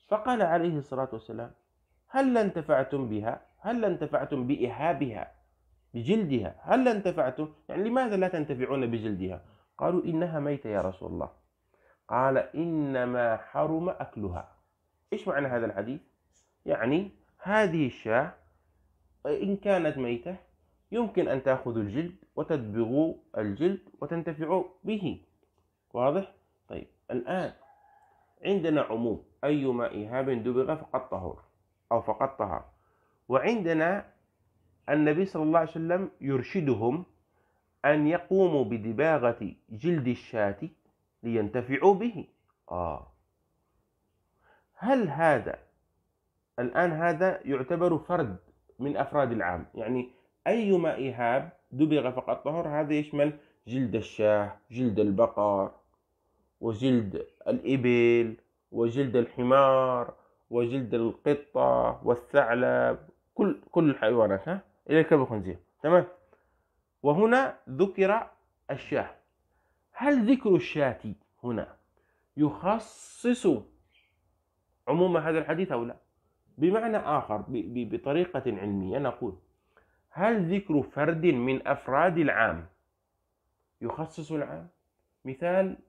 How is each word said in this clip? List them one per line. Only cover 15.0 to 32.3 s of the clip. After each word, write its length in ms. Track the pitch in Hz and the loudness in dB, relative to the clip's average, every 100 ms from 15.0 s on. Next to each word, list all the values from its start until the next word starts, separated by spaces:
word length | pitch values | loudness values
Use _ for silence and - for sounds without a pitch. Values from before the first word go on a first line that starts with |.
| - | -10
إيش 160 | - 196 | -8 -4
معنى 180 | 143 139 | -2 -2
هذا 200 | 120 113 | -2 -2
الحديث؟ 340 | 98 107 135 _ _ _ _ _ _ - | -4 -6 -8 _ _ _ _ _ _ -4
يعني 440 | - 117 156 196 - _ - | -2 0 0 -2 -12 _ -12
هذه 480 | 180 214 202 165 135 | -2 2 2 2 0
الشاة 480 | - 113 117 160 - _ _ _ _ _ _ _ _ 143 | -2 0 0 0 -8 _ _ _ _ _ _ _ _ -6
إن 300 | 156 196 196 | -4 -2 -2
كانت 420 | 202 185 160 135 | 0 0 0 -2
ميتة 380 | 123 120 175 185 _ _ _ _ - | -4 -4 -8 -12 _ _ _ _ -8
يمكن 360 | 220 220 185 165 | -4 -2 0 0
أن 140 | 131 | 0
تأخذوا 400 | 135 127 123 113 | 0 0 0 -4
الجلد 340 | 101 117 170 - _ - | -2 -4 -6 -10 _ -8
وتدبغوا 800 | 151 156 110 107 113 139 160 - _ - | -4 -4 -2 -2 0 2 0 -2 _ -6
الجلد 420 | 107 101 170 196 - - | -4 0 -2 -2 -10 -12
وتنتفعوا 640 | 147 170 165 151 156 185 - - | -8 -6 -6 -6 -2 -2 -2 -10
به. 360 | - 214 165 98 _ _ _ _ _ _ _ | -6 -4 -6 -8 _ _ _ _ _ _ _
واضح؟ 420 | 117 131 175 196 _ _ _ - | 0 0 0 -4 _ _ _ -16
طيب، 180 | - - _ - | -14 -14 _ -8
الآن 420 | 123 - 185 147 - - _ _ _ _ _ _ _ | -6 -4 -4 -6 -10 -20 _ _ _ _ _ _ _
عندنا 380 | 175 196 160 151 | -2 0 2 0
عموم: 420 | - 113 117 104 - - | 0 -2 -2 -4 -10 -6
"أيما 420 | 139 151 135 120 117 | -2 0 0 -2 -2
إهاب 440 | 104 104 127 135 | -6 -6 -4 -2
دبغ 440 | 123 113 123 135 156 | -2 0 0 0 -2
فقد 320 | - 131 - | -4 -6 -6
طهر"، 340 | 95 85 - _ _ _ _ - | -8 -8 -12 _ _ _ _ -2
أو 100 | 117 | -2
فقد 340 | - - 135 | -2 -2 -2